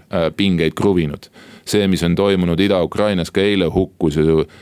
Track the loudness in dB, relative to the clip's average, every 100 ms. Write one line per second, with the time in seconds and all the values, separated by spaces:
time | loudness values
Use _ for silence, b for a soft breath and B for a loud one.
0 | -6 -4 -2 0 0 0 -2 0 0 2
1 | 0 -6 -14 B B B -4 0 0 0
2 | 0 0 2 2 0 0 2 0 0 -2
3 | -2 -2 -4 -2 0 0 0 0 -4 -2
4 | -2 0 2 2 -2 B